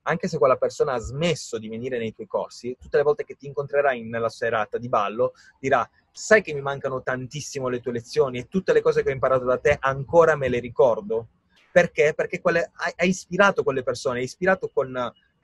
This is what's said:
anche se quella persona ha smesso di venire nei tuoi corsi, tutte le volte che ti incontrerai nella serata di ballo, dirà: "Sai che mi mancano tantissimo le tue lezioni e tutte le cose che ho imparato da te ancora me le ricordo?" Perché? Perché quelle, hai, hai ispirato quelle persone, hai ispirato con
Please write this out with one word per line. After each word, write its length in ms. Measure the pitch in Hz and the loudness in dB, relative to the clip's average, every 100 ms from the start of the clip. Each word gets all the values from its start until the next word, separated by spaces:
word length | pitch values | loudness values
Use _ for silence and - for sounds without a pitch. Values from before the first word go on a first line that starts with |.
anche 260 | - 165 185 | -4 -4 -4
se 80 | 160 | 2
quella 180 | 143 127 | 2 4
persona 380 | 123 - 151 | 0 -2 -2
ha 40 | 127 | -2
smesso 600 | 107 131 170 151 - 113 | -6 -4 -2 -2 -6 -10
di 100 | 110 | -10
venire 300 | 113 127 127 | -10 -6 -6
nei 160 | 113 | -6
tuoi 120 | - 107 | -8 -8
corsi, 520 | 107 90 - 120 127 | -6 -6 -10 -12 -12
tutte 160 | - 151 | -2 0
le 80 | |
volte 220 | 143 147 - | 2 0 -4
che 100 | - | -14
ti 120 | 139 | -12
incontrerai 560 | 139 139 143 143 123 | -8 -4 0 0 0
nella 260 | 113 117 113 | -4 -4 -4
serata 480 | - 120 113 107 - | -2 -2 -2 -2 -6
di 100 | 120 | -2
ballo, 460 | 123 101 110 127 - - _ | 0 0 0 -2 -4 -20 _
dirà: 260 | 135 131 110 _ _ | 0 0 0 _ _
"Sai 320 | - - 214 | -8 2 2
che 120 | 196 | 2
mi 80 | 147 | -6
mancano 420 | 139 139 135 131 | -6 -6 -6 -6
tantissimo 640 | 131 127 127 147 - 139 127 | -6 -6 -8 -12 -12 -8 -6
le 140 | 123 | -4
tue 100 | 127 | -6
lezioni 480 | 120 - 151 139 123 | -8 -4 0 0 -2
e 80 | 123 | -6
tutte 240 | 190 185 | -2 2
le 80 | 151 | 4
cose 240 | 160 151 | 4 2
che 60 | 143 | 0
ho 20 | |
imparato 320 | 131 131 131 | 0 2 2
da 140 | 123 123 | 2 2
te 180 | 147 147 | 2 2
ancora 600 | 135 135 135 170 160 151 | 0 -2 2 6 6 4
me 100 | 131 | 0
le 120 | 123 | -2
ricordo?" 680 | 120 - 135 110 104 113 113 _ _ _ _ | -2 2 4 4 -2 -4 -6 _ _ _ _
Perché? 440 | 175 175 - 151 | 2 4 4 2
Perché 260 | 156 156 175 | 2 -4 -2
quelle, 320 | 180 165 170 - | 0 0 -2 -6
hai, 180 | 170 - | -8 -2
hai 140 | 180 | 0
ispirato 520 | 185 - 175 202 185 | -2 -2 2 4 2
quelle 220 | 139 131 | -2 -2
persone, 360 | 127 123 139 123 | -4 -4 -4 -4
hai 40 | |
ispirato 460 | 127 - 185 190 151 | -4 -4 0 0 -2
con 440 | - 131 127 120 - _ _ | -4 -4 -4 -8 -8 _ _